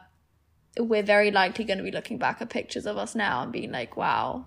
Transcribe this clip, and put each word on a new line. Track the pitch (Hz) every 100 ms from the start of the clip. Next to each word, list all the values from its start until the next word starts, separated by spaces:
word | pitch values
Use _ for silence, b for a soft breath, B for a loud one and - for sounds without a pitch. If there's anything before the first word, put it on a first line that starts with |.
| - _ _ _ _ _ _ -
we're | 233 214
very | 202 208 208
likely | 196 185 -
gonna | 220 190
be | 185
looking | 165 - 208
back | 131 -
at | 233
pictures | 240 - - 208
of | 208
us | 214
now | 226 202 123
and | 123
being | 117 113
like, | 123 117 -
"Wow, | 156 110 120 254